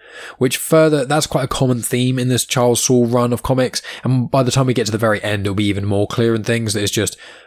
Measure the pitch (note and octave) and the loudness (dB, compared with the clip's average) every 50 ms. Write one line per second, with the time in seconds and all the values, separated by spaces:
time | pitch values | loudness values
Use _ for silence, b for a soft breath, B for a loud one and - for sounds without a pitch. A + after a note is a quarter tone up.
0 | B B B B B B B B B2 C3 - - - - E3 D#3+ D#3+ D#3 D3+ C#3+ | B B B B B B B B -2 0 0 -4 -2 2 4 4 4 4 2 0
1 | B2 C#3 D3 D#3+ - - - C#3 B2+ - - - C3+ B2+ B2+ A#2 - - B2+ B2 | 0 0 -2 -2 -2 -2 -2 -4 -2 -2 -2 0 0 0 0 -2 -2 -2 -2 0
2 | B2+ B2+ B2+ B2+ B2 B2+ B2+ A2+ - - - C3 B2 B2 A#2+ - - - B2+ B2 | 0 0 0 0 0 0 0 0 -2 -2 0 2 2 2 2 2 2 2 4 4
3 | A#2+ A#2 A#2+ B2 A#2+ A#2+ B2 A#2 - - C3 C3 B2+ A#2 - - B B B B | 4 2 2 0 2 0 -2 -2 -2 -2 0 0 0 -2 -4 -8 B B B B
4 | B B2 C3 B2+ A#2+ - - C3+ C3 B2 - C3+ C3 B2+ A#2 B2 A2 G#2+ A2 G#2+ | B 0 0 0 0 0 0 0 0 2 2 2 2 2 0 0 0 -2 0 0
5 | A#2 A2 G#2 G2+ - G#2 G#2 G2+ G2 G#2 F#2+ G#2 G#2+ G2+ F#2+ G2 G2 G#2 G2+ G2+ | 2 0 0 0 -2 -4 -4 -2 -2 -2 0 0 0 0 0 -2 -2 0 0 0
6 | G#2 - - - A#2 A#2 A2+ A2+ G2+ - A#2 A#2 A2+ G#2+ G#2 G2+ G#2 - - A#2 | 0 -2 0 0 2 2 2 0 0 -2 -2 -2 -2 -2 -2 -2 -2 -2 0 -2
7 | G2+ - - B B B B B B | -2 -2 -4 B B B B B B